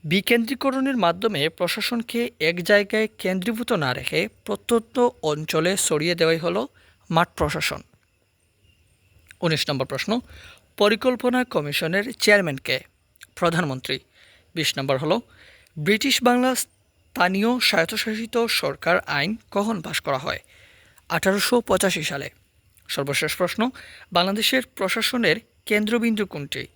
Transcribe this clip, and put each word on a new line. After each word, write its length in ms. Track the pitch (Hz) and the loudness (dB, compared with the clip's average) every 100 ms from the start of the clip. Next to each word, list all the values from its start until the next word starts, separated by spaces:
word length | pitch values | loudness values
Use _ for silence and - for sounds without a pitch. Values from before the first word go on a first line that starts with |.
বিকেন্দ্রীকরণের 920 | 156 185 - 240 226 262 269 262 269 254 | 0 -2 2 2 2 -2 -2 0 0 2
মাধ্যমে 520 | 175 175 226 175 156 | 0 2 -2 0 -2
প্রশাসনকে 800 | - 175 - - 233 226 233 240 _ | -2 -4 -2 -4 -4 -4 -4 -4 _
এক 240 | 160 170 | -2 0
জায়গায় 440 | 175 208 202 220 220 - | 4 2 4 -2 -2 -2
কেন্দ্রীভূত 540 | 185 190 185 220 240 | -2 -2 -2 -4 -2
না 220 | 208 135 | 0 0
রেখে 340 | 127 127 156 208 _ | -2 -2 -2 -2 _
প্রত্যন্ত 680 | - 202 - 233 220 262 240 - | -8 -6 0 0 0 0 0 2
অঞ্চলে 520 | 156 147 156 160 170 190 | -2 -2 -2 0 2 0
ছড়িয়ে 380 | - 151 165 170 | 0 0 0 2
দেওয়াই 220 | 160 165 | 2 2
হলো 300 | 170 185 262 _ _ _ _ | 0 -2 -4 _ _ _ _
মাঠ 200 | 165 175 - | 2 2 0
প্রশাসন। 460 | 151 156 - - - _ _ _ _ _ _ _ _ _ _ _ _ _ _ - | -2 -2 -4 -6 -12 _ _ _ _ _ _ _ _ _ _ _ _ _ _ -4
উনিশ 280 | 170 151 - | -2 0 -2
নম্বর 160 | 139 131 | -4 -4
প্রশ্ন, 340 | 135 - 240 - - - - _ - | -6 -2 -4 -4 -20 -20 -20 _ 0
পরিকল্পনা 640 | 208 220 262 247 247 247 | 2 4 0 0 0 0
কমিশনের 720 | 247 175 147 147 160 190 233 | -2 -4 -2 -4 -2 -2 -4
চেয়ারম্যান 440 | - - 208 175 135 | 0 4 6 4 -4
কে? 220 | - 131 - _ _ _ - - | -4 -6 -6 _ _ _ -20 -2
প্রধানমন্ত্রী। 640 | 175 165 160 131 - 135 _ _ - _ _ 165 | 0 0 -2 -4 -6 -8 _ _ -20 _ _ -4
বিশ 220 | 147 147 | -4 -2
নম্বর 200 | 139 131 | -2 0
হলো 240 | 156 214 - - - - _ - | 0 -2 -2 -20 -20 -20 _ -6
ব্রিটিশ 440 | 151 214 277 - | 0 0 2 2
বাংলা 320 | 247 247 254 247 | 4 4 2 0
স্থানীয় 1040 | - _ _ _ _ - 180 190 220 247 | -6 _ _ _ _ 0 2 2 0 2
স্বায়ত্তশাসিত 840 | - 180 165 220 220 214 226 233 226 | 2 2 0 -2 -4 -6 -4 -2 0
সরকার 540 | - 143 143 165 180 | 0 -2 -2 0 0
আইন 380 | - 143 160 220 _ | 0 -2 0 -4 _
কখন 300 | 196 208 208 | -2 -2 -2
পাস 180 | - 147 | -4 -6
করা 180 | - 135 | -2 -2
হয়? 220 | 156 - _ - - _ _ _ _ | -2 -6 _ -20 -20 _ _ _ _
আঠারোশো 520 | 165 190 202 - 240 | 0 2 2 2 0
পঁচাশি 420 | - 185 190 170 | 2 2 2 0
সালে। 260 | 151 143 139 _ _ _ _ _ - | -4 -6 -10 _ _ _ _ _ -8
সর্বশেষ 480 | - 143 139 156 - | -6 -2 -2 -2 0
প্রশ্ন, 340 | 175 - 240 - - - - | -2 0 -2 -4 -20 -20 -2
বাংলাদেশের 500 | 175 185 208 214 262 240 - | 0 2 0 2 0 -2 -4
প্রশাসনের 600 | 190 226 214 247 202 151 _ _ - | -2 0 0 2 2 0 _ _ -2
কেন্দ্রবিন্দু 600 | 214 214 233 233 214 196 | 0 2 2 2 0 -4
কোনটি? 420 | 156 143 - 120 | -6 -8 -10 -10